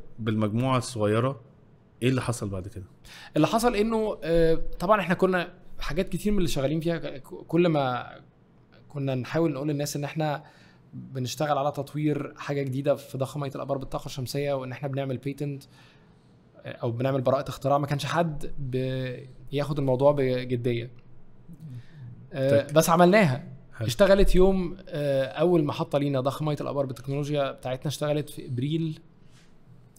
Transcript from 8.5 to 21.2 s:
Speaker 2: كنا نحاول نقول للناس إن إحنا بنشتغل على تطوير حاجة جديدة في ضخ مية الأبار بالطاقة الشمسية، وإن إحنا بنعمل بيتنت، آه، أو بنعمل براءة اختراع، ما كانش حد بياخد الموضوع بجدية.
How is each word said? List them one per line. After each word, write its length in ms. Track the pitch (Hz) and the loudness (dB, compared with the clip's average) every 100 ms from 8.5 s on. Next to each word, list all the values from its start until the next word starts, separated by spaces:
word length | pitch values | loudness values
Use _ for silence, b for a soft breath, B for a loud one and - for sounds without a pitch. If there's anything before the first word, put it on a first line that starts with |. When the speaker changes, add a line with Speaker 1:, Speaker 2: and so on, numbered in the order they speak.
| _ _ - - | _ _ -20 -14
Speaker 2:
كنا 260 | 147 135 | -6 -4
نحاول 380 | 127 120 160 165 | -4 -2 0 0
نقول 160 | 135 151 | 0 -2
للناس 280 | 143 147 - | -4 -4 -6
إن 80 | |
إحنا 400 | 143 160 156 143 - b b b _ | -6 -4 -4 -4 -10 b b b _
بنشتغل 640 | 131 123 135 123 - 151 139 | -18 -12 -8 -6 -4 0 0
على 140 | 147 | 0
تطوير 640 | 147 135 151 151 147 135 - | -4 -6 -2 -2 -2 -6 -10
حاجة 260 | - 143 | -6 -4
جديدة 320 | 139 127 143 | -4 -2 0
في 240 | 135 - 135 | 0 -2 -6
ضخ 180 | - 147 | -6 -6
مية 140 | 139 | -8
الأبار 240 | 143 135 139 | -8 -6 -6
بالطاقة 280 | - 151 143 | -6 -10 -8
الشمسية، 460 | - 123 143 143 | -8 -6 -4 -2
وإن 200 | 139 127 | -2 -6
إحنا 160 | 123 143 | -8 -6
بنعمل 280 | 135 135 123 | -4 -4 -6
بيتنت، 460 | 139 135 143 139 - b b b b b b _ _ - | -6 -6 -6 -8 -14 b b b b b b _ _ -18
آه، 80 | - | -16
أو 180 | - 127 | -8 -6
بنعمل 300 | 117 135 135 | -2 -2 0
براءة 280 | 123 131 143 | 0 0 -2
اختراع، 300 | - 135 143 | -6 0 0
ما 80 | 143 | 0
كانش 200 | 143 135 | -4 -2
حد 460 | 156 170 147 - - | -2 -2 -2 -6 -4
بياخد 1200 | 135 127 131 131 127 127 - - - 139 139 143 | -4 -2 -2 -4 -6 -8 -14 -18 -6 -4 -2 -2
الموضوع 340 | 135 127 143 | 0 4 4
بجدية. 800 | 143 131 127 127 123 123 117 120 - - - | 4 2 0 -2 -2 0 -2 -4 -12 -20 -20